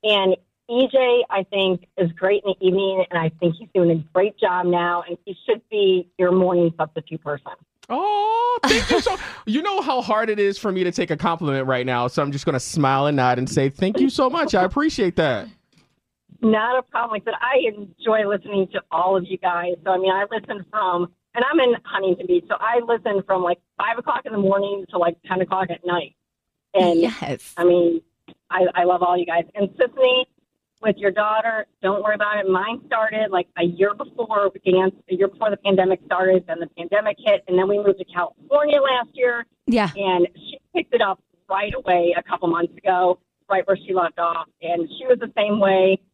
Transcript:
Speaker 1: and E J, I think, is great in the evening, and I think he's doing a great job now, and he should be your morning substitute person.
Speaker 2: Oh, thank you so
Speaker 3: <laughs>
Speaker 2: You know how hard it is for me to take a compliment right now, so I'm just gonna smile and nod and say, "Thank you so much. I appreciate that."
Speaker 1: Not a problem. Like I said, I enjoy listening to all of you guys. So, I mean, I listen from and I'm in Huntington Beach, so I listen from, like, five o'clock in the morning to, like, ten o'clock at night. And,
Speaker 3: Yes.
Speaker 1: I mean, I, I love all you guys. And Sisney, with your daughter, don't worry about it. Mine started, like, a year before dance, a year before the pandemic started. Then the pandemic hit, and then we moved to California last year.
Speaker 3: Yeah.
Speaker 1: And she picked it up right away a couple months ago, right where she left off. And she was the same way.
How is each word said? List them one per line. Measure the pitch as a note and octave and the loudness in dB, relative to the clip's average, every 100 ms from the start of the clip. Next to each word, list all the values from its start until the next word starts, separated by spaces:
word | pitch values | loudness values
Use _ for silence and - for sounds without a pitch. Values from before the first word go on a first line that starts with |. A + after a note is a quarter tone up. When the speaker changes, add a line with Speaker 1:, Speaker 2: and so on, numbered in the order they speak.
Speaker 1:
and | G#3+ G#3 F#3+ F#3 _ _ - | 2 2 2 0 _ _ -6
E | A#3+ C4 | 0 2
J, | C4 B3+ B3 - | 2 2 2 0
I | G3 | -4
think, | F#3+ G3 F#3+ F3+ _ - | -4 -2 0 -2 _ -4
is | E3+ | -4
great | E3 F#3+ G3+ G3+ | 0 0 0 -2
in | F#3 | 0
the | F#3 | 0
evening, | F#3 G3 F#3+ F3+ | 2 0 -2 -2
and | F3 | -2
I | D#3+ - | -2 -2
think | F3 E3 | -2 -2
he's | A#3 | -4
doing | F#3+ E3+ | 0 2
a | E3 D3+ | 2 0
great | F#3 G3+ - | 0 0 0
job | A3 G#3 F#3 | -2 0 0
now, | F3 F3 F3 F3 | 0 0 -4 -6
and | F3 - | -12 -12
he | F#3 - | -14 -4
should | A3+ _ | -4 _
be | G#3+ G3 F#3 F3 - | 0 2 2 -2 -2
your | F3+ | 2
morning | F#3 F3+ F3 E3+ E3 | 4 2 2 2 0
substitute | D#3 - - D#3+ | -6 -6 -10 -12
person. | D3 C#3+ - - _ _ - | -8 -10 -10 -20 _ _ -8
Speaker 2:
Oh, | B3+ G4+ G#4 G#4+ A4+ A#4+ A#4+ | -4 -2 -2 0 0 0 0
thank | - A4 - | 0 0 2
you | A4+ | 0
so | - F#4+ - | 0 -4 -10
Speaker 3:
<laughs> | - - | -14 -4
Speaker 2:
You | A#3 | -2
know | F#4 F#4+ | -2 -4
how | C#4 C4 | -2 -2
hard | G#3 G#3+ A3 | 0 -2 0
it | G#3 | 0
is | G3+ G3 | 0 0
for | G#3+ | -4
me | F#3 F3+ | -2 -2
to | |
take | E3+ F3 | -2 -4
a | D3+ | -2
compliment | - E3 D#3 C3+ C3 | -2 -2 -2 -2 0
right | B2+ B2+ | 0 0
now, | B2 B2 | 0 0
so | - | -2
I'm | C#3+ | -2
just | C#3 - | -2 -2
gonna | C3+ | -4
smile | - - C#3 C3+ C#3+ | -4 0 2 2 2
and | C#3+ | 2
nod | B2+ B2 | 2 2
and | B2+ | 0
say, | - C#3 | 0 0
"Thank | - F#3+ G#3+ | 0 -2 2
you | C4+ | 0
so | C#4+ C4 | 2 0
much. | D#4+ D4 G3 | 0 0 2
I | |
appreciate | F#3 C#4+ D#4 - F#3+ F3 | 0 0 -2 0 -2 0
that." | D#3 A#2 - - _ _ _ _ _ _ _ - | 0 -2 -6 -18 _ _ _ _ _ _ _ -2
Speaker 1:
Not | A3 G#3+ A3+ B3+ | 2 2 2 -2
a | |
problem. | B3 A3+ A#3 G#3+ | -2 -6 -4 -6
Like | A3+ | -6
I | |
said, | - | -4
I | A#3 B3+ A#3+ G#3 | 0 0 0 -6
enjoy | G3+ _ A3+ A3 G3+ | -16 _ 0 0 0
listening | G3+ G3+ G3+ F#3 | -4 -4 -2 -2
to | G3+ - | -4 -4
all | E3 F3+ G3 | -2 2 0
of | F3+ | -2
you | F#3 | -4
guys. | F#3 F3 F3 F3 | -2 -2 -4 -4
So, | - | -2
I | F#3 | 0
mean, | F#3+ | 0
I | F#3+ G3+ | 0 -2
listen | A3 G#3 G#3 F#3 | -6 -8 -12 -8
from | G#3+ F#3 F3 F3 _ _ | -4 -2 -2 -4 _ _
and | A#3+ B3+ | -2 0
I'm | D#4 | 4
in | B3+ A3+ - | 2 2 -2
Huntington | G3+ F#3+ F3+ F3+ | -4 -2 -2 2
Beach, | F3+ - | 0 0
so | F#3+ | -4
I | G#3+ A#3+ A#3 | 0 0 0
listen | A#3 A3+ G3+ F#3+ | -2 0 -4 0
from, | F#3+ | -2
like, | F3 F3 _ _ | 0 -2 _ _
five | G#3 A3+ | -4 -4
o'clock | B3 C4 C4 | -2 -4 -4
in | |
the | G#3+ | -2
morning | G3 G3 G3+ G3+ F#3 | 2 2 0 -6 -6
to, | F#3 | 0
like, | E3+ E3+ - | 0 -2 -6
ten | F#3 | -2
o'clock | F3+ F#3+ F#3 | -2 -2 -4
at | E3+ F3+ | -6 -4
night. | F3 C#3 _ _ _ _ _ _ | -4 -4 _ _ _ _ _ _
And, | G3 F3+ E3+ | 2 4 4
Speaker 3:
Yes. | E3+ - - C#3 - - | 2 -2 -8 -8 -10 0
Speaker 1:
I | |
mean, | F3 F3 E3+ E3+ _ _ _ - _ | 4 6 4 0 _ _ _ -20 _
I, | F#3 F#3 - | 0 0 2
I | |
love | F3 F3+ | 2 2
all | F3 F3+ | 2 0
you | F3 | 0
guys. | E3+ E3+ G#3 | -2 -4 -4
And | G3 | -6
Sisney, | - - - B3+ B4+ B4+ _ _ _ _ _ | 0 -2 2 2 4 -2 _ _ _ _ _
with | A3 G#3 | -2 0
your | G3+ | 0
daughter, | F#3+ G#3+ A3 A3+ A3 G#3 _ | 0 0 0 -2 -4 -8 _
don't | F#3+ G3+ | -2 0
worry | G#3 G#3 | 0 0
about | G#3 G#3 | 0 -2
it. | F#3+ | 0
Mine | F#3 G3+ A#3 - | 0 -2 -8 -4
started, | A#3 A3 G#3+ G#3+ | -2 0 0 -2
like, | F#3 F3 - | -2 -4 -2
a | |
year | F3 E3+ G3 | -4 0 0
before | G#3 - - A3+ G#3 G3+ - - | 0 -10 -8 -4 0 0 -2 0
dance, | F#3 F#3+ F#3+ _ | 2 2 -2 _
a | F#3 | -2
year | G3 | -2
before | - A3 | 0 -4
the | G3+ | -2
pandemic | G3+ G3 F#3 F#3 - | 0 2 2 0 -2
started. | F3+ F#3 F#3 F3 | -2 2 2 0
Then | E3 | -8
the | E3+ - | -8 -10
pandemic | E3+ G3+ G#3+ G3+ | -4 -2 -2 -4
hit, | G#3+ G3+ G3 | 0 0 0
and | F3+ | 0
then | F#3+ | 2
we | G3+ | 2
moved | G3+ F#3+ | 2 0
to | F3+ | -4
California | F3+ E3+ _ - C#4+ D4 D4 | -6 -6 _ 0 0 4 2
last | C4+ B3+ A#3+ | 2 0 -4
year. | - B3 A#3+ A#3 _ - | -2 -2 -2 -8 _ -2
Speaker 3:
Yeah. | A3+ G3+ F#3+ | 0 0 -2
Speaker 1:
And | G3 F3+ F3 - | 0 2 0 -2
she | - C#4 _ F4+ | -20 -20 _ -6
picked | - | -2
it | A#3 | 0
up | G#3 F#3+ _ _ _ | 0 -2 _ _ _
right | F#3+ G#3 G3 | -4 -4 -6
away | F#3+ F3 F3 E3+ | 0 2 2 0
a | |
couple | - E3+ F3 | -4 -4 -2
months | E3+ E3+ - | -2 -4 -4
ago, | G3+ F#3 F3+ F3+ _ _ _ | -2 2 2 0 _ _ _
right | F#3+ F3+ | -2 0
where | F#3+ | -2
she | - | -2
left | F#3 E3+ - | -2 -2 -2
off. | E3+ E3 D#3+ _ | -4 -4 -8 _
And | E3+ F3 E3 - | -6 -4 -4 -8
she | B3+ | 0
was | B3 | 0
the | A#3 - | 0 -2
same | G#3 G#3 | 0 2
way. | G3 F#3+ F#3 F#3+ _ | 4 4 4 2 _